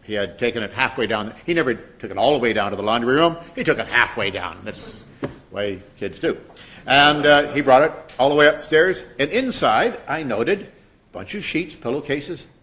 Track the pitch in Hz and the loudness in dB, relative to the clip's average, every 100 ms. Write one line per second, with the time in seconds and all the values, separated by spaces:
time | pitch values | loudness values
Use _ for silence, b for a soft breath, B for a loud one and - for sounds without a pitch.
0 | - 104 98 - 120 117 104 - 131 - | -6 -6 -6 -2 -4 -4 -8 -2 -4 -2
1 | 110 110 104 - - 170 156 117 - - | -4 -2 -6 -12 -4 -2 0 -4 -8 -16
2 | 107 95 117 147 117 107 101 98 104 113 | -12 0 2 2 2 0 -2 -4 -2 0
3 | 120 139 170 165 B - 160 131 110 120 | 2 4 2 0 B -6 -2 -2 0 2
4 | 113 - 101 95 90 85 95 - - - | 2 0 -4 -4 -8 -12 -14 -14 -14 -16
5 | - B B B - 98 104 95 - - | -20 B B B -14 -6 -6 -6 -14 -10
6 | 101 - 165 - - B B B - 135 | -10 -4 -4 -4 -10 B B B 2 6
7 | 147 147 147 147 147 147 135 127 156 - | 6 4 4 4 4 -2 4 6 6 -2
8 | - - 135 147 147 151 - 156 180 180 | -18 0 2 6 4 4 0 2 2 0
9 | - - 147 196 262 - 135 110 220 - | -10 -4 -2 -2 -2 0 2 2 2 -2
10 | - 151 147 107 123 196 - - _ _ | -8 -6 -4 -2 -2 -2 -6 -20 _ _
11 | _ - 98 208 - - 180 - 120 143 | _ -16 -12 -10 -6 -6 -6 -8 -6 -6
12 | 147 147 135 160 - _ | -4 -6 -6 -14 -14 _